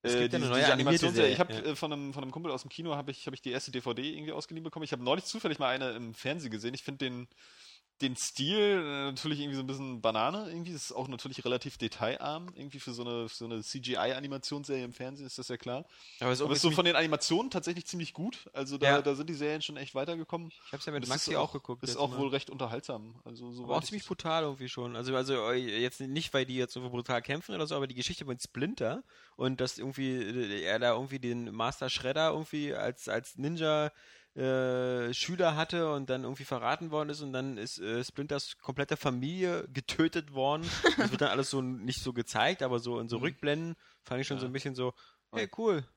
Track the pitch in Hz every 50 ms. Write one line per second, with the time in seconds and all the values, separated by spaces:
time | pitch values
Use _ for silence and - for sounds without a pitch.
0 | - 120 120 123 123 120 120 127 123 123 120 131 147 143 135 127 131 143 170 165
1 | 156 - - - 156 135 127 - - - 110 110 - 151 147 - - 151 147 143
2 | 143 139 135 147 135 131 127 160 170 165 135 127 - 139 - - 165 170 147 143
3 | 139 143 131 - - 147 135 - - 131 123 131 - - 127 127 - 127 113 117
4 | 131 151 156 - 151 151 - 151 - - 165 160 160 160 - 160 151 139 147 123
5 | 123 127 147 185 - - - 220 - 185 151 - 143 127 127 131 135 127 110 117
6 | 120 113 110 - - 131 147 175 147 120 110 107 110 120 131 135 - - 143 135
7 | 139 127 123 123 123 - _ _ - - - - - - - - _ _ _ _
8 | 135 135 127 - - - - - - 151 196 214 208 208 202 185 160 147 143 139
9 | 139 139 131 131 - 156 151 143 147 143 139 135 131 131 135 135 139 131 127 117
10 | 107 113 110 107 113 139 180 208 214 175 - 170 170 175 175 143 - - - 127
11 | 127 127 127 117 - 135 131 - - 123 123 123 - 139 - - 120 110 - -
12 | 107 113 135 - - 143 151 165 175 180 - - 139 143 - 139 - 131 120 117
13 | 123 120 120 117 117 113 - - 117 117 117 110 104 - - 135 123 - 139 95
14 | 98 123 131 131 143 139 139 135 - - 147 143 139 - 139 131 123 120 117 -
15 | 127 131 139 143 143 127 - - 123 - 123 117 - 127 123 135 170 - - -
16 | - - - - 120 127 127 127 147 123 143 143 - 170 151 185 175 170 170 143
17 | 165 160 151 143 - - 160 190 247 262 - 180 143 175 180 175 - - - 175
18 | 165 - - - 170 233 - - - - - 139 139 135 139 139 143 139 139 147
19 | 139 143 143 135 151 165 165 139 147 151 151 156 147 - 151 135 139 131 - 135
20 | 139 165 170 165 160 - - 165 170 160 - - - - - 135 - 156 147 143
21 | 123 120 131 139 - 151 139 143 147 151 - 139 _ - 123 123 - 123 120 117
22 | 143 131 123 131 139 135 131 135 - - - 131 131 117 113 127 - - 131 107
23 | 107 110 117 117 _ - 120 110 120 120 120 123 123 - 143 156 156 - 214 202
24 | - - 185 - - 165 160 165 160 147 139 131 131 123 - - 120 120 117 113
25 | 123 131 131 127 131 135 135 123 107 113 123 127 127 117 104 113 120 127 - -
26 | 135 131 135 156 165 - - 135 127 131 127 127 127 123 - 127 127 127 120 123
27 | 120 - 127 120 117 - 139 160 - - 202 175 156 151 156 143 139 135 123 123
28 | - - 180 - 156 139 123 127 - - _ 120 139 185 262 - 120 110 143 247
29 | - _ - - - - _ - 127 131 131 123 131 120 - - 113 135 131 135
30 | 135 131 131 127 110 98 120 127 120 101 101 101 80 90 104 110 120 120 113 117
31 | 135 135 135 135 127 120 120 120 120 110 101 110 113 127 139 - 135 131 - -
32 | - 127 139 156 160 160 147 151 160 - - 151 147 143 135 - 104 117 127 -
33 | - - - 113 120 - - - 139 151 170 165 160 156 151 151 151 151 _ -
34 | - - - - - _ _ 139 131 131 131 131 127 127 127 127 127 127 127 123
35 | 120 120 120 - - - 180 175 180 165 151 151 160 - 185 170 165 156 147 143
36 | 135 127 131 131 127 120 135 135 139 - 139 123 113 120 147 156 170 165 151 151
37 | 151 147 147 147 151 139 131 127 131 135 131 104 107 123 - - 90 107 113 120
38 | 127 - _ - 143 151 143 139 - - - _ - - 131 139 143 - 156 -
39 | - - 127 123 131 147 175 185 185 180 175 170 - - 127 135 - - - -
40 | 160 165 - 175 156 147 139 135 131 139 147 156 165 175 - - - - - -
41 | 220 208 - - 147 135 101 131 135 - - 135 131 127 127 120 98 123 127 -
42 | - 131 120 120 113 - - 107 113 147 190 - 139 127 123 117 117 120 120 113
43 | 113 117 120 117 131 170 139 - - 143 147 156 165 165 165 _ _ - - _
44 | _ - 127 127 135 - 143 131 131 127 131 135 - 143 131 123 127 123 - -
45 | - - _ _ _ _ - 226 214 196 - - 226 220 190 151 131 - _